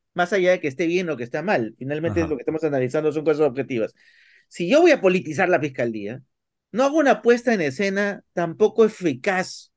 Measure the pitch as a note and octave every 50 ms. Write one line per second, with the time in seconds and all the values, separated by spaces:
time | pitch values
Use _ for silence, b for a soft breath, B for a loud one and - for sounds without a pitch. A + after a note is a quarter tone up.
0 | _ _ _ F3 F3 F3 G#3+ G3 F3+ F3+ F3+ F3 - D3 C3 C3 F3+ E3 E3+ F#3
1 | F#3+ E3 D3+ A#2 A#2+ - - D3+ D#3 G3+ G3+ C#3+ A2+ G#2+ - _ B2 C3+ D3 D#3
2 | D#3+ E3 - E3+ E3 D#3+ D3+ B2 - - D#3 D#3+ D#3+ D#3 C#3+ C3 B2+ B2+ C3 D#3
3 | D#3 D3+ C#3+ D#3 D3 D#3+ D3+ C#3+ D#3 C#3 A#2+ C#3 C3 - C3+ A2+ G#2+ - - b
4 | b b b b b b b b b b - - F3 E3+ A#3+ D4+ F4 F4 C#4+ -
5 | F3+ F#3 F3+ F#3 C3 D3+ D3+ D3+ F#3+ F3 F3+ D3+ D3 D3 C3 - B2 A#2+ A2 G#2+
6 | G2+ G2+ A#2+ C3+ - _ _ _ _ _ _ _ _ _ - G#3 C4+ C#4 C#4+ D#4+
7 | D4 C4+ G#3+ - - A#3 A#3+ A#3+ A#3+ B3 A3+ G3 D#3+ C#3+ C3+ C3 G#3 G3 F#3+ G3
8 | G#3 G3+ F#3+ - - _ _ F3+ E3+ E3 D#3+ - G#3+ G#3 - - A3+ G#3+ G#3+ -
9 | F#3 E3 C3 B2+ - G3+ F#3+ F#3 F3+ - - - - _ _